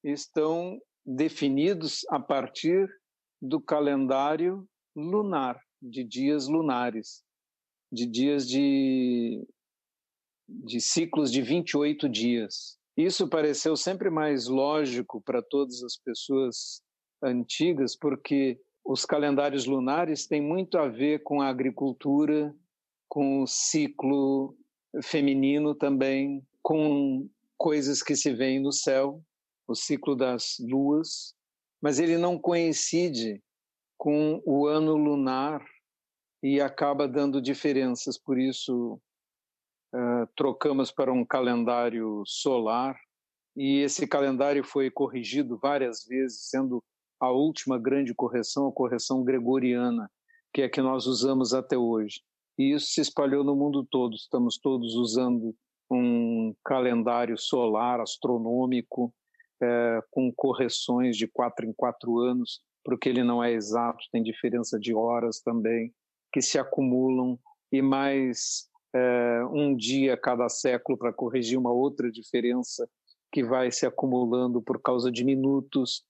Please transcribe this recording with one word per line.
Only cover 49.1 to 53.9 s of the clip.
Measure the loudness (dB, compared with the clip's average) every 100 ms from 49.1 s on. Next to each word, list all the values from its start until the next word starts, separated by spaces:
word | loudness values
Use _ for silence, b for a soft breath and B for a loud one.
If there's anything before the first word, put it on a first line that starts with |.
| 0
gregoriana, | 2 2 2 2 2 2 0 -2 -4 _ _ b _
que | -2
é | 0
a |
que | 2
nós | 0 0 0
usamos | 0 2 2 2
até | 0 0 0
hoje. | 2 0 -2 -8 _ _ _ 0
E | 2
isso | 2 0
se | 0
espalhou | 0 0 2 2
no | 2 2
mundo | 2 0
todo. | -2